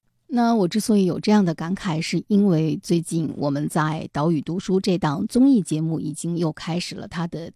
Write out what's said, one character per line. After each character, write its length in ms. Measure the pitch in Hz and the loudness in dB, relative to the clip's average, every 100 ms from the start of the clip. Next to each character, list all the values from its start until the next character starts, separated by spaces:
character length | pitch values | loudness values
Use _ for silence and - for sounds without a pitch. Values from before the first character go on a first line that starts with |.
| _ _ - | _ _ -4
那 240 | 247 233 | 0 2
我 140 | 233 180 | 4 2
之 140 | 214 | 0
所 160 | - 208 | 2 4
以 80 | 185 | 4
有 160 | - | 0
这 100 | - | 2
样 140 | 214 180 | 4 4
的 80 | |
感 200 | 156 160 | 0 -4
慨， 280 | 190 196 156 | -6 -4 -4
是 200 | - 170 - | -2 -4 0
因 200 | 208 202 | 2 4
为 300 | 160 160 147 | 4 2 -2
最 180 | - 170 | 0 -2
近 320 | 160 165 143 - | 0 -2 -2 -2
我 120 | 143 | -2
们 200 | 143 151 | -2 -2
在 400 | 165 156 156 - | -2 -2 -2 -6
《岛 180 | - 156 | -2 0
屿 120 | 156 | 0
读 180 | - 175 | -2 -6
书》 220 | - 185 | -2 0
这 160 | 196 175 | 0 0
档 280 | 156 143 208 | 0 -2 -2
综 200 | 240 269 | 4 6
艺 140 | 247 | 6
节 180 | 170 156 | 2 -2
目 220 | 160 156 | -2 -2
已 100 | - | -6
经 260 | 151 170 170 | -6 -4 -2
又 140 | 165 | -2
开 260 | 156 - 165 | -4 -6 -6
始 180 | - - | -6 -12
了 120 | - | -10
它 180 | 170 170 | -8 -6
的 220 | - 170 | -8 -12